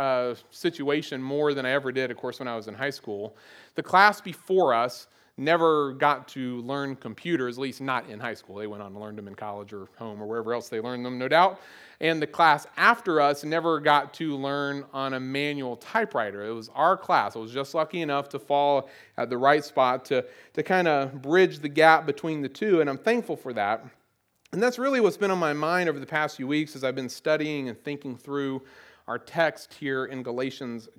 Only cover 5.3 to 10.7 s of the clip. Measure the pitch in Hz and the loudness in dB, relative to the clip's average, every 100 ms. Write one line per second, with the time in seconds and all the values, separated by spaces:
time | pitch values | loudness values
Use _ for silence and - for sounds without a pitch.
5.3 | - 143 170 165 151 139 131 147 131 123 | -4 2 4 4 2 0 0 0 0 -4
6.3 | 135 123 123 120 139 139 131 117 104 175 | -10 -8 -8 -6 -6 -6 -8 -12 -10 -4
7.3 | 160 123 123 135 117 135 127 117 107 123 | -2 -2 -6 -8 -6 -4 -4 -6 -10 -10
8.3 | 101 - 98 107 104 98 101 107 107 101 | -10 -12 -12 -10 -10 -12 -12 -12 -12 -14
9.3 | 98 107 101 101 104 92 - 113 104 107 | -12 -10 -10 -12 -14 -16 -14 -12 -10 -6
10.3 | 117 110 120 - | -4 -4 -4 -4